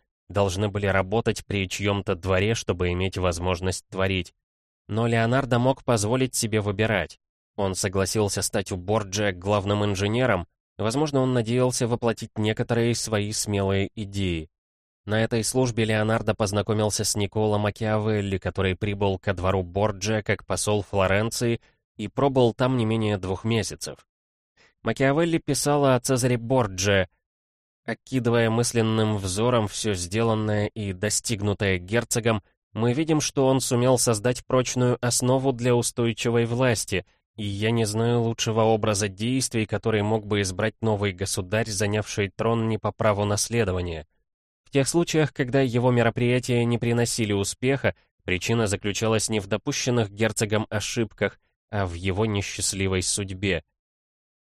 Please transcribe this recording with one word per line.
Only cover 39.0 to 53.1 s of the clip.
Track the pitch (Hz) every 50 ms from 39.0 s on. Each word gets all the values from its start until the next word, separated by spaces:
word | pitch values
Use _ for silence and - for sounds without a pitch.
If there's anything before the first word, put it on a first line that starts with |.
| 107 101
действий, | 95 90 110 120 131 131 123 - - 113 107
который | - 110 98 - 117 110 104
мог | 101 107 110 110 101
бы | 101 104 101
избрать | 101 92 92 92 107 110 - _
новый | 113 110 107 98 104 101
государь, | 92 87 98 - - 107 92 90 104 110 113 117
занявший | 104 95 107 101 104 107 101 - - - 101 98
трон | - - 107 113 117 117 113 110
не | 110 107
по | - 107
праву | - - 110 107 101 101 104
наследования. | 104 104 101 - - 113 120 110 95 92 92 90 87 82 78 76 - _ _ _ _ _ _ _ _ _ _ _
В | -
тех | - 151 135 -
случаях, | - 170 170 - - 160 156 131
когда | - - 139 123 120 139
его | 135 127 110 123 120 127
мероприятия | 123 120 113 117 - 113 123 120 123 127 123 - 123 120 120
не | 120 120 113
приносили | 120 117 120 117 120 120 - - 113 104
успеха, | 104 98 98 - - - 127 127 139 135 - 104 - - _ _ _ _ _
причина | - 90 90 - - 117 120 113 98
заключалась | 101 95 - 104 95 - 113 110 113 107 - -
не | 110 107
в | 95 98
допущенных | 110 104 - 147 139 - - 127 123 120 110 98
герцогом | 101 101 113 110 107 - 113 101 110 107 107 -
ошибках, | 107 107 - - - 120 113 - - - 104 98 - _ _ _ _ _ _ _
а | 110 104 98
в | 90 85
его | 85 90 95 90 98 110
несчастливой | 110 104 101 92 - - - - - - 95 95 95 95 92
судьбе». | 90 -